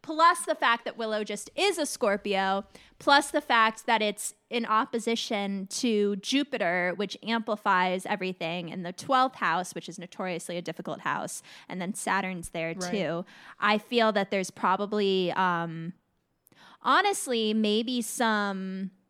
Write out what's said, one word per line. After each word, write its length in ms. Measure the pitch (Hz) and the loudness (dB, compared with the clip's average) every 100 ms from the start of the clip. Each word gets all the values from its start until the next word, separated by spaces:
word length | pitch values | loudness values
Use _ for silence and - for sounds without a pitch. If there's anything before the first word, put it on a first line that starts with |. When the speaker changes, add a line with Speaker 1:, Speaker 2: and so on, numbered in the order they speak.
Speaker 1:
Plus 420 | - 311 330 359 | -8 4 6 6
the 100 | - | 0
fact 300 | 311 277 233 | 2 2 2
that 140 | - - | -2 -6
Willow 260 | 220 214 | -4 -2
just 240 | 214 208 - - | -4 -6 -8 0
is 220 | 392 339 | 0 2
a 80 | 294 | -2
Scorpio, 800 | - 214 202 208 190 190 196 - - - _ | 0 0 0 0 0 2 0 -4 -20 -20 _
plus 320 | - 285 294 | 6 6 6
the 100 | 302 | -2
fact 460 | 294 240 220 220 - | 2 4 4 2 0
that 160 | 226 | 2
it's 320 | 208 202 - - _ | 2 -2 -10 -12 _
in 160 | 240 214 | -4 0
opposition 1000 | 220 277 233 220 226 - 208 202 196 190 | 0 0 -2 -2 -2 -2 -2 -2 -4 -6
to 480 | - 247 208 202 202 | -2 0 2 2 0
Jupiter, 760 | - 269 285 247 180 180 180 175 | -2 -2 -2 0 2 2 0 -2
which 200 | 202 - | -6 -6
amplifies 800 | 202 226 220 208 208 185 185 185 | -4 -4 -2 -2 2 4 4 0
everything, 640 | - 190 185 180 165 175 170 | -2 -4 -4 -4 -6 -6 -6
in 140 | 180 | -8
the 100 | 175 | -8
twelfth 440 | 185 - 262 262 - | -10 0 2 2 0
house, 380 | 175 165 180 | 0 0 -2
which 140 | - - | -10 -12
is 100 | 165 | -14
notoriously 600 | 175 - 190 170 - 175 | -14 -8 -6 -6 -6 -6
a 40 | |
difficult 380 | 175 165 185 - | -6 -8 -8 -6
house, 420 | - 143 - - - - - | -2 -2 -4 -10 -16 -20 -12
and 100 | 185 | -8
then 140 | 185 | -6
Saturn's 560 | - - 190 190 185 151 | -6 -2 0 -2 -8 -8
there 240 | 170 160 170 | -6 -6 -6
Speaker 2:
Right. 140 | 180 | -4
Speaker 1:
too. 320 | 202 156 165 185 - - - | -2 -2 -4 -8 -16 -20 -4
I 200 | 214 214 | 0 0
feel 340 | - 240 220 | 0 2 2
that 180 | 202 196 | 2 0
there's 200 | 202 185 | -2 -4
probably, 840 | - 196 190 202 214 196 190 175 | -2 0 2 0 0 2 2 0
um, 600 | - 185 170 170 165 165 - _ _ _ _ _ _ - - | 0 0 0 -4 -8 -10 -12 _ _ _ _ _ _ -20 -8
honestly, 720 | - 294 403 392 - 240 214 | 2 4 4 0 -2 0 2
maybe 480 | 220 214 214 233 247 | 2 2 2 0 -2
some 880 | 220 - 233 214 202 190 190 190 190 _ _ | -4 0 0 2 0 -4 -6 -6 -8 _ _